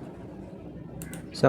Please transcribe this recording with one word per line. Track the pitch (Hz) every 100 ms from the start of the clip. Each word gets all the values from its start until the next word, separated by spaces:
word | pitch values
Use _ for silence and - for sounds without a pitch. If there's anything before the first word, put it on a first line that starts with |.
| 160 - - 190 185 - - - - - - - -
So, | -